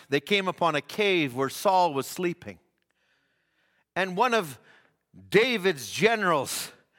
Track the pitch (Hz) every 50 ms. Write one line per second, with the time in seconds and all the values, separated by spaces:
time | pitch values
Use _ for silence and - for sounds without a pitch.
0 | - _ 139 147 - - 208 202 190 185 170 - 175 165 151 147 - - - -
1 | 214 202 185 175 151 135 120 127 135 131 - - - 208 190 185 180 170 143 135
2 | 127 - - - 180 175 170 - - 110 95 - _ _ _ _ _ _ _ _
3 | _ _ _ _ _ _ _ _ _ _ _ _ _ _ _ _ _ _ _ 170
4 | 185 190 180 180 240 254 233 220 185 151 127 - _ _ - _ _ _ _ _
5 | _ _ _ 92 95 98 - 196 233 262 240 208 175 190 175 139 113 104 - 117
6 | 160 220 233 214 208 180 165 143 123 107 - - - - - _ _ _ _